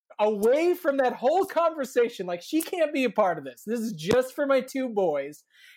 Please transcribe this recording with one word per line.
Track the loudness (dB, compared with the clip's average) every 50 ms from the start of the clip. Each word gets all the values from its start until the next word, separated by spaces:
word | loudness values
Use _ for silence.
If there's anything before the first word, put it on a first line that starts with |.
| _ -10 -4 0
away | 2 2 2 2 2 4 4 4 4 2 0
from | 0 0 0 2 2
that | 2 0 0
whole | 0 2 2 4 2 2
conversation. | 0 0 2 2 2 0 -2 -6 -2 0 0 0 0 0 -6 -8
Like, | -8 -8 -8
"She | -6 -4 -2 -2
can't | -2 -2 -2 -2 0 0
be | 0 0 0
a | 0
part | 2 2 2 2 0 -2
of | -6
this. | -12 -14 -12 -8
This | -6 -4 -4
is | -4 -6
just | -6 -4 -2 2 2 2 2 0 -2
for | -2 0
my | 2 2 0
two | 0 -2 -4 -6 -4 -4
boys." | -2 0 0 0 0 -2 -4 -8 -10 -16 _ _ _ _ -20 -20 -16